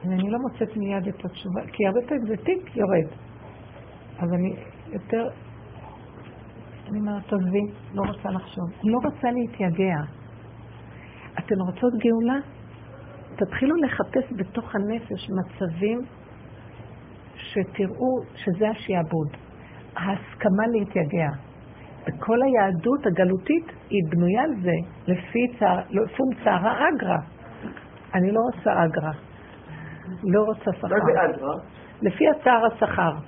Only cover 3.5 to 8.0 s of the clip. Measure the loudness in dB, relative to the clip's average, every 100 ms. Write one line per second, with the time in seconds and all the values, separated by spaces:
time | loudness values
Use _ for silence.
3.5 | -16 -18 -18 -18 -18 -18 -4 -2 0 0
4.5 | -2 -12 -16 -10 -10 -2 -2 -2 -6 -16
5.5 | -16 -16 -16 -16 -16 -18 -16 -16 -16 -18
6.5 | -18 -18 -16 -8 -4 -2 -4 0 0 2
7.5 | 2 0 -8 -8 -4